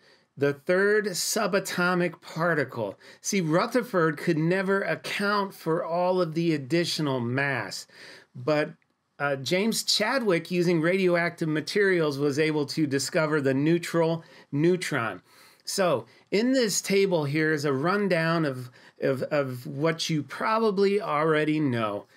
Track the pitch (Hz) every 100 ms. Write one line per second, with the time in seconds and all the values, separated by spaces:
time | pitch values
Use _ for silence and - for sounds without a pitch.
0 | _ _ _ - 143 143 - 185 202 214
1 | 208 170 - 226 202 196 190 - 180 180
2 | 175 170 - 160 175 156 127 120 101 -
3 | - - - 202 160 165 233 247 214 185
4 | 160 151 - 151 160 185 190 196 202 156
5 | - - 202 208 190 - 160 165 165 170
6 | 180 185 170 156 170 151 127 170 170 -
7 | 151 131 117 131 143 127 95 - - -
8 | - - - - 127 151 156 - _ _
9 | _ _ 143 139 131 180 220 190 - -
10 | 214 269 220 165 160 180 175 170 165 196
11 | 180 170 170 165 160 151 147 208 196 180
12 | 151 135 147 139 156 151 143 156 147 139
13 | - 175 156 156 135 135 151 170 170 165
14 | 165 165 - - - 143 165 180 - 139
15 | 110 92 _ - - _ - - 180 127
16 | - - _ 190 247 262 226 165 - 196
17 | 190 175 143 156 156 156 147 131 165 202
18 | 202 170 160 165 151 127 123 - - _
19 | 139 131 - 151 135 127 151 139 160 165
20 | - 156 143 - 240 220 226 190 196 202
21 | 156 147 160 151 156 156 143 117 107 101
22 | -